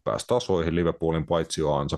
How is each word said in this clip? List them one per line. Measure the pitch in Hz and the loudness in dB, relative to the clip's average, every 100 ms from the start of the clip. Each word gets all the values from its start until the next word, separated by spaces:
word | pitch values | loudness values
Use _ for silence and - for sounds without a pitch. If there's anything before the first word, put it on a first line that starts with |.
pääsi | - 53 - | -4 -4 0
tasoihin, | 123 - 92 82 85 | -2 2 0 2 2
Liverpoolin | 85 80 80 80 73 | 0 0 -2 -2 0
paitsioansa | 85 80 - 76 71 71 | 0 0 -2 0 0 -2